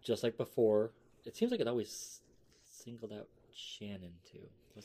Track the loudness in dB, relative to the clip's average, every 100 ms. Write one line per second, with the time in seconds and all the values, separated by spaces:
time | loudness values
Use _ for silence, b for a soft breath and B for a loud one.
0 | -2 2 0 -2 -2 4 6 6 4 -4
1 | -20 -18 -12 0 2 4 2 2 0 -6
2 | -12 -16 _ -20 -20 _ -20 -18 -14 -10
3 | -10 -10 -12 _ -20 -14 -12 -10 -8 -8
4 | -10 -16 -20 -18 -18 -20 -20 -20